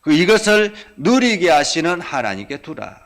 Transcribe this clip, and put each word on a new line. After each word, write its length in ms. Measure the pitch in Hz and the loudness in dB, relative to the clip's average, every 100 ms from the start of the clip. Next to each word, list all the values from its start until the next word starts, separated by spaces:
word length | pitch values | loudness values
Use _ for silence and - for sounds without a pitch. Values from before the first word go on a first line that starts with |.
그 120 | - | 2
이것을 600 | 151 180 214 208 208 208 - - - | 0 4 2 4 2 0 -6 -20 -4
누리게 540 | 156 254 247 208 175 | 0 2 2 0 2
하시는 500 | 151 143 165 160 175 | 2 2 -2 -2 -4
하나님께 560 | 165 139 113 98 101 139 | -6 -6 -6 -8 -10 -14
두라. 400 | - 156 104 - | -14 -14 -14 -18